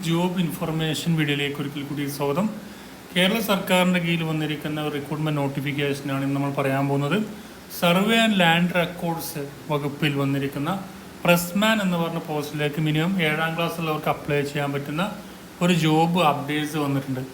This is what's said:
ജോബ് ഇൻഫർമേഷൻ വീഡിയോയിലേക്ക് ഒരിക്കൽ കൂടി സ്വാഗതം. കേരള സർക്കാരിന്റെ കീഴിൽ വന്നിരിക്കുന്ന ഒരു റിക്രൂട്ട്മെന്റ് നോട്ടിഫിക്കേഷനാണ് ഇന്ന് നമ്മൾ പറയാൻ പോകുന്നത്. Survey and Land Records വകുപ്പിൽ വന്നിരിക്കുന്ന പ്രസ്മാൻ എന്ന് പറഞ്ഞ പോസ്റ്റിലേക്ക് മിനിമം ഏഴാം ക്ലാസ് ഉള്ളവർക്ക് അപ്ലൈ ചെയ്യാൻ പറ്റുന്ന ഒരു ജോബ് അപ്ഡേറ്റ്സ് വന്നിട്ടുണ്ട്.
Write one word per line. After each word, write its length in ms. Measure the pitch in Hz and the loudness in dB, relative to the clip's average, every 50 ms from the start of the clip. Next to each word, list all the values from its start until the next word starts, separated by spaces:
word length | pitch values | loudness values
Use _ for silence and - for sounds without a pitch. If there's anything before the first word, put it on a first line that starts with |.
| 180 160 | -2 0
ജോബ് 340 | 165 170 175 185 175 190 180 | 0 2 0 0 0 0 -2
ഇൻഫർമേഷൻ 680 | 160 - - 170 160 156 160 160 160 151 139 - 170 165 156 | -2 -2 -4 -4 -2 -2 0 0 0 -2 -2 0 0 2 2
വീഡിയോയിലേക്ക് 380 | 151 147 147 143 143 139 143 143 | 2 2 2 0 0 -2 -2 -4
ഒരിക്കൽ 220 | 143 139 139 143 139 139 | -6 -6 -4 -6 -6 -6
കൂടി 160 | 147 139 143 139 139 | -4 -4 -4 -4 -4
സ്വാഗതം. 320 | - 147 143 143 165 202 214 - - - - - - - - - - - - - | -2 -2 0 0 2 0 -2 -2 -6 -12 -14 -16 -16 -16 -18 -18 -18 -18 -4 0
കേരള 240 | 175 180 190 208 233 220 - | 2 4 4 4 0 2 0
സർക്കാരിന്റെ 520 | 208 185 - - 185 180 180 180 180 180 165 | 0 0 2 2 4 4 4 4 4 2 2
കീഴിൽ 200 | 170 170 165 165 160 | 2 0 0 0 0
വന്നിരിക്കുന്ന 480 | 160 156 156 151 151 147 - 156 151 151 151 151 | 0 0 0 -2 -4 -4 -4 -4 -4 -2 -2 -2
ഒരു 60 | 147 143 | -2 -4
റിക്രൂട്ട്മെന്റ് 420 | 139 - 156 147 156 156 151 147 | -4 -4 -4 -2 0 0 0 2
നോട്ടിഫിക്കേഷനാണ് 840 | 139 139 139 139 135 147 139 143 143 143 139 139 - 147 135 135 139 | 0 0 -2 -2 -2 -2 -2 0 0 0 0 -2 -4 -4 -2 -2 0
ഇന്ന് 100 | 139 139 139 | 0 0 0
നമ്മൾ 140 | 139 139 139 151 | 0 0 0 0
പറയാൻ 240 | 156 135 135 135 139 139 | 0 0 2 2 2 2
പോകുന്നത്. 280 | 139 139 143 147 165 214 214 - - - - - - - - - - - | 2 2 2 2 2 0 0 -2 -6 -14 -14 -16 -18 -18 -18 -14 -8 0
Survey 380 | - 175 175 185 196 214 226 226 226 | 2 4 4 4 4 4 4 4 4
and 100 | 220 214 190 | 4 4 4
Land 280 | 175 165 165 170 175 175 170 180 | 6 6 6 4 4 2 2 0
Records 480 | 170 170 - - - 170 160 160 151 - - 151 139 139 - - - - | 0 0 -4 -6 -4 -4 -4 -4 -6 -8 -6 -8 -8 -8 -10 -14 -6 -2
വകുപ്പിൽ 420 | 151 147 143 147 139 143 160 151 139 139 | -2 0 0 -2 -4 0 0 0 2 2
വന്നിരിക്കുന്ന 520 | 139 139 139 139 139 139 139 143 139 156 190 196 190 - - - - - - - - | 0 0 0 0 -2 -2 -4 -4 -2 -2 -2 -4 -6 -10 -14 -16 -16 -18 -18 -4 4
പ്രസ്മാൻ 580 | 175 175 170 175 - - 202 208 220 220 220 202 | 4 4 4 4 0 0 2 4 4 4 2 2
എന്ന് 120 | 185 180 170 | 0 0 0
പറഞ്ഞ 200 | 165 165 165 165 - - | 0 -2 -2 -4 -4 -4
പോസ്റ്റിലേക്ക് 560 | 151 151 143 143 - 151 147 147 143 - 156 156 | -2 -2 -2 -4 -2 -2 -2 -2 0 0 0 2
മിനിമം 260 | 151 156 160 180 196 190 165 151 | 2 2 2 2 2 2 2 2
ഏഴാം 220 | 151 156 160 165 165 | 2 0 0 -2 0
ക്ലാസ് 240 | 165 170 160 160 - 165 | 0 -2 -2 -2 -2 -2
ഉള്ളവർക്ക് 280 | 160 156 151 - 160 147 | -2 -2 -2 0 -2 -2
അപ്ലൈ 240 | - - - 147 147 139 139 | -2 -2 0 0 0 0 0
ചെയ്യാൻ 180 | - 147 143 139 143 | -2 -2 -2 -2 -2
പറ്റുന്ന 300 | 143 139 151 143 156 185 214 214 - - - - - - - - - 180 | -4 -4 -4 -4 -4 -4 -4 -4 -10 -14 -16 -18 -18 -18 -18 -4 0 2
ഒരു 120 | 175 180 170 156 | 4 4 4 4
ജോബ് 360 | 156 156 156 165 170 170 180 170 151 139 | 4 6 6 4 4 4 4 4 4 4
അപ്ഡേറ്റ്സ് 440 | 135 135 135 147 151 151 143 147 156 147 | 2 -2 -2 -2 -2 -2 -2 -2 -2 0
വന്നിട്ടുണ്ട്. 380 | 139 139 139 131 135 131 127 131 131 | 0 0 0 0 -2 -4 -4 -4 -8